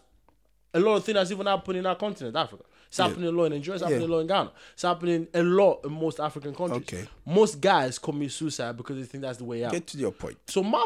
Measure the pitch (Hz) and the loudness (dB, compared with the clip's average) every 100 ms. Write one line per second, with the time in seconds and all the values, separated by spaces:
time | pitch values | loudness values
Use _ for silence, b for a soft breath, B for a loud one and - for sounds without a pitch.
0 | _ _ _ _ _ _ _ 165 208 208 | _ _ _ _ _ _ _ 2 4 4
1 | - 208 185 196 196 190 - 185 185 180 | 2 0 0 0 0 0 -2 -2 -2 -2
2 | 208 196 123 131 139 98 - b b - | -4 -4 -4 -2 -4 -6 -20 b b 0
3 | 180 151 175 170 165 147 143 190 175 131 | 0 0 0 2 2 0 -6 -4 0 0
4 | 165 165 160 196 127 - B B 180 170 | 2 0 2 0 0 -6 B B -2 0
5 | 175 170 165 175 175 185 196 - 143 156 | 0 0 0 2 4 6 6 4 -2 -4
6 | 160 151 151 147 143 139 175 123 - 90 | -4 -2 -4 -6 -10 -6 -4 -4 -6 -10
7 | 101 - - 185 214 147 135 180 131 - | -12 -12 0 4 4 4 4 4 2 -4
8 | - 147 143 - 160 131 120 120 117 135 | -6 -4 -4 -4 -6 -4 -6 -8 -8 -10
9 | 127 135 135 120 120 117 120 123 170 147 | -10 -10 -10 -8 -8 -4 -4 -4 -6 -6
10 | 113 - - - - 196 190 262 | -4 -4 -10 -12 -6 -2 0 0